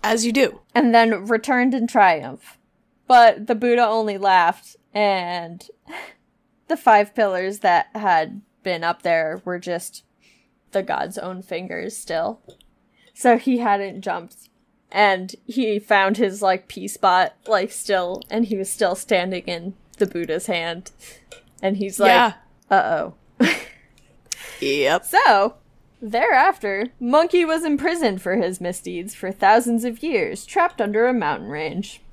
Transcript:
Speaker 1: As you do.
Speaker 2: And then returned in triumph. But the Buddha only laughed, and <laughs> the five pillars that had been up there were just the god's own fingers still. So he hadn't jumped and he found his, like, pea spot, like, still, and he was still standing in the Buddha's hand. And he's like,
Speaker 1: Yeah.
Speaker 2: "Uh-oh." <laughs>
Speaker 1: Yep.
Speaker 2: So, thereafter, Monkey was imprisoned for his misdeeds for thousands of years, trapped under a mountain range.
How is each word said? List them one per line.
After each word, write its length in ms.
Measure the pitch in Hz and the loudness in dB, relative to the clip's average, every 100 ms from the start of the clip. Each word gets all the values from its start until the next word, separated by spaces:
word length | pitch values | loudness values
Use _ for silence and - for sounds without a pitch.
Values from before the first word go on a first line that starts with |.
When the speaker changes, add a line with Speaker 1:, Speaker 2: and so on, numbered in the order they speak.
Speaker 1:
As 220 | 214 226 233 | 0 0 0
you 60 | |
do. 300 | 233 - - _ 240 | 2 0 -2 _ 2
Speaker 2:
And 180 | 240 | 4
then 320 | 233 226 202 202 | 6 4 0 -2
returned 480 | 226 233 247 254 | -2 0 0 2
in 140 | 254 240 | 0 0
triumph. 720 | 247 190 160 131 131 - _ _ _ _ _ - | 4 4 4 -4 -14 -20 _ _ _ _ _ 4
But 400 | 247 233 196 208 | 8 8 6 -4
the 80 | 214 | -2
Buddha 300 | 240 240 226 | 2 2 2
only 340 | 226 214 196 | 0 -2 -2
laughed, 580 | 196 185 170 - - _ _ | 4 4 4 0 -16 _ _
and 760 | 208 208 190 175 175 170 175 - - - | 0 0 0 -4 -8 -10 -16 -20 -20 -18
<laughs> 800 | 320 - _ _ _ _ _ _ | -18 -18 _ _ _ _ _ _
the 100 | 330 | -4
five 380 | - 214 202 - | 2 2 2 -2
pillars 440 | 208 185 185 202 | -2 -2 -6 -2
that 280 | 190 170 - 220 | 0 0 -2 -6
had 460 | 208 165 160 202 _ _ | 0 0 -2 -10 _ _
been 220 | 190 170 | -8 -4
up 180 | 170 170 | -4 -4
there 400 | 175 165 156 180 | -2 -2 -2 -8
were 140 | 180 180 | -8 -8
just 460 | 180 175 - - _ _ _ _ _ _ _ | -8 -8 -10 -20 _ _ _ _ _ _ _
the 120 | 196 | -6
god's 340 | 190 156 - 196 | -4 -6 -6 -10
own 240 | 185 185 | -12 -12
fingers 560 | - 170 180 170 190 - | -10 -10 -8 -10 -10 -12
still. 440 | - 160 175 226 - _ _ _ _ _ _ - | -8 -4 -4 -8 -20 _ _ _ _ _ _ 0
So 220 | 247 233 | 2 2
he 200 | 269 247 | 2 -2
hadn't 440 | 233 202 196 196 | 0 -2 -2 -8
jumped 480 | 190 175 170 - _ _ _ _ _ | -8 -8 -10 -20 _ _ _ _ _
and 440 | 190 208 190 185 - - | 2 2 2 -4 -14 -8
he 320 | 254 220 208 | -4 -2 -2
found 380 | 208 202 196 208 | 0 2 2 0
his, 240 | 208 202 | -2 0
like, 260 | 196 185 _ | -2 -2 _
pea 200 | - 196 | -14 -12
spot, 480 | - 196 180 170 _ - | -2 2 2 0 _ -2
like, 240 | 208 185 | -2 -2
still, 500 | - - 190 175 185 - | -8 -2 -2 -2 -8 -6
and 160 | 220 220 | -4 -2
he 120 | 202 | -4
was 120 | 190 | -6
still 240 | - 196 190 | -2 -2 -2
standing 480 | - 190 185 180 - | -2 -2 0 -6 -8
in 300 | 175 175 190 _ _ | -10 -10 -14 _ _
the 100 | 196 | -4
Buddha's 400 | 170 160 160 - | -2 -4 -6 -4
hand. 440 | 175 165 170 - _ - - _ - _ _ | -4 -4 -8 -14 _ -20 -20 _ -20 _ _
And 160 | 190 196 | -4 -4
he's 220 | 196 196 | -6 2
like, 100 | 196 | 6
Speaker 1:
Yeah. 240 | 240 233 - _ _ _ | 6 4 -2 _ _ _
Speaker 2:
"Uh-oh." 420 | 196 - 156 160 - _ _ | 0 2 -2 -4 -12 _ _
<laughs> 160 | 302 330 - - _ _ _ _ _ - - - | 0 0 -10 -20 _ _ _ _ _ -16 -16 -6
Speaker 1:
Yep. 440 | 139 143 135 175 - | -2 0 2 0 2
Speaker 2:
So, 500 | 392 494 202 196 - _ _ _ _ | 4 6 4 2 -4 _ _ _ _
thereafter, 840 | 220 233 453 254 359 - 208 196 247 _ | -6 0 2 4 4 0 -6 -4 -6 _
Monkey 460 | 240 294 339 359 330 | 2 2 4 2 2
was 180 | 320 | -2
imprisoned 580 | 320 285 311 339 254 190 | -2 -2 -2 0 -2 -2
for 140 | 190 202 | -2 -2
his 240 | 180 185 | -2 -4
misdeeds 560 | 175 180 180 175 185 - | -8 -8 -10 -10 -12 -10
for 160 | 190 | -10
thousands 540 | 190 196 226 240 233 240 | 0 4 4 4 -2 -4
of 180 | 226 | -6
years, 420 | 311 233 147 - - | -4 -2 -2 -6 -6
trapped 360 | 392 349 - | -2 -2 -2
under 260 | 208 214 240 | -2 0 0
a 60 | |
mountain 340 | 247 151 139 104 | 0 -2 -4 -8
range. 520 | 147 160 170 202 - - | -8 -8 -8 -10 -16 -20